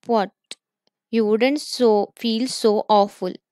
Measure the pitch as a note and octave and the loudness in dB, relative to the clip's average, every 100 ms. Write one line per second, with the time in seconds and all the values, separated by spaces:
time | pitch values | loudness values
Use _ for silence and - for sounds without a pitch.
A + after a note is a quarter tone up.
0 | - A#3 F#3+ _ _ - _ _ _ _ | -2 -2 -2 _ _ -20 _ _ _ _
1 | _ A3+ G#3 G#3+ B3+ D4 - - A#3+ G#3 | _ -2 0 2 0 -2 -6 0 2 2
2 | G3+ _ A#3 A3 B3+ - A3+ G#3 - G#3+ | 0 _ -4 -4 -4 0 0 0 2 2
3 | G3+ - F#3 - _ | 2 -2 -10 -10 _